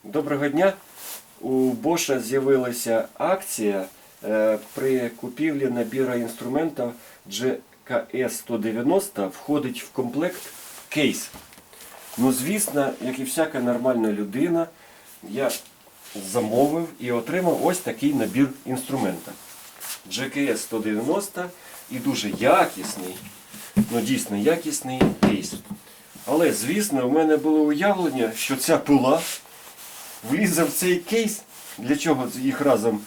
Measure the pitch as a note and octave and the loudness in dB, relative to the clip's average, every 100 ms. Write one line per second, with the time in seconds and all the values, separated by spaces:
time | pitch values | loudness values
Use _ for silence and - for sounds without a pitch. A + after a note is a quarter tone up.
0 | - D3+ D3 C#3+ C#3+ C#3+ G3 G3 - - | -2 -2 0 0 0 4 4 2 -16 -18
1 | - - - - - C3 C3 A#2+ C#3+ E3+ | -14 -14 -16 -10 0 4 4 2 0 0
2 | - C3 A2 C3+ C3 C3 B2 A#2+ A#2 A2+ | 0 -2 0 0 4 4 2 -4 0 0
3 | - - D#3+ F#3+ - - G#2 G2 F#2 - | 0 -4 0 0 -2 -2 0 0 -6 -14
4 | - - G2+ G#2+ G#2+ G#2+ - - C3+ B2+ | -20 -12 -2 2 2 0 -4 -4 0 0
5 | A#2+ - - - D#3+ C#3+ C3 A#2+ A2 C3 | -2 -6 -12 -2 -2 0 0 0 -2 -2
6 | C3 A#2+ A2+ - B2 C#3+ E3 D3+ A#2+ - | 0 -2 -4 -6 -4 -2 -2 -2 -6 -6
7 | - - - G2 B2+ - - _ - A#2+ | -20 -20 -12 -2 -2 -2 -10 _ -4 -4
8 | - B2+ A#2+ - - A2+ G#2+ A2+ B2+ F#3+ | -2 -2 -2 -4 -4 -2 -2 0 2 2
9 | G3 - F#2+ - - D3 B2+ B2 - - | 0 -4 -4 -6 -2 0 0 -6 -8 -4
10 | A#2+ C#3 F3+ - - - - - - D4+ | -2 -2 -2 -4 -14 -16 -18 -18 -6 0
11 | C4+ - - - - - - - - - | 0 0 -10 -14 -20 -20 -20 -20 -20 -20
12 | - - B2+ B2+ C#3 G#3 - C#3+ C3+ - | -12 2 2 2 0 -2 0 0 -2 -2
13 | C3 B2+ C3 - D#3 C#3 B2 A#2+ B2+ A#2+ | -6 -6 -4 -2 -2 0 0 0 2 2
14 | A2 G2+ G2+ A#2 E3+ E3+ D#3+ - - - | 0 0 -4 0 0 0 -2 -8 -20 -20
15 | - - - G2+ - - - - - - | -20 -20 -10 -2 -2 -4 -10 -20 -20 -20
16 | - G#2 F#2+ G2 G#2+ B2 C#3+ D#3+ D#3+ - | -14 -12 -4 -2 2 4 4 2 -4 -6
17 | B2 A#2+ A#2 F3 F3 D3 - F3+ A#3+ - | -2 -2 0 0 2 2 2 0 -4 0
18 | D4 G3 G#2+ F#2 C#3 - - B2+ B2+ C3 | 0 2 0 2 0 0 -6 -6 -4 -2
19 | G2+ E2 D#2 D#2+ - - - - - - | -2 -4 -10 -16 -18 -20 -20 -16 -12 -12
20 | F#2+ G#2+ C3 C#3+ C#3 G#2+ - A2 G#2+ G#2+ | -10 -8 -4 0 0 0 -2 -4 0 0
21 | B2+ G3 - F3+ F3+ - - - - - | 0 0 -2 -8 -10 -10 -20 -20 -12 -4
22 | C#4 G#3+ - - B2 F#3 E3 F#2+ F2+ G#2 | -2 -2 -4 0 4 6 4 -2 -10 -8
23 | F#2 F#2 - - - - - G#3 G#3+ A#3 | -10 -12 -16 -20 -20 -18 -2 0 2 0
24 | G#3 C3 - G2+ B2 E3 D#3 - C3 C3 | 0 -2 -2 0 2 2 -2 -6 -6 2
25 | - - G#3 - F3 - - - - - | 2 4 2 2 -4 -12 -12 -16 -16 -20
26 | - - - D#3+ D#3+ G#2 A#2 G3+ G3+ C#3 | -20 -14 0 4 4 2 0 0 0 0
27 | B2 D3+ D#3 D3+ D3+ D#3 D3+ D3+ G3+ F#3 | 2 4 4 4 4 4 4 4 2 2
28 | E3 C3 A2+ A2 - C3+ - D3 - C#3 | 0 0 -2 -2 -4 -2 2 2 6 6
29 | B2+ D#3+ - - - - - - - - | 6 4 0 -10 -14 -20 -20 -18 -18 -16
30 | - - A2 D#3 F#3+ E3 D3+ - F3+ F3 | -16 -14 -4 0 2 4 2 2 2 0
31 | - A3+ G#3+ - - - - - A#2+ D3 | 2 0 0 -4 -12 -20 -18 -8 0 2
32 | E3+ C3+ B2 C3 C3+ C3 C#3+ A#2 A2+ G#2+ | 4 2 0 -2 -2 2 4 4 4 0